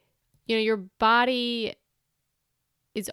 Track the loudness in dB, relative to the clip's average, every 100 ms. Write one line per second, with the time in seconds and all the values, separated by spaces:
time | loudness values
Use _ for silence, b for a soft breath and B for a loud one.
0 | b b _ _ -2 0 0 -2 -4 0
1 | 2 4 2 0 -2 -4 -6 -10 _ _
2 | _ _ _ _ _ _ _ _ _ -10
3 | -8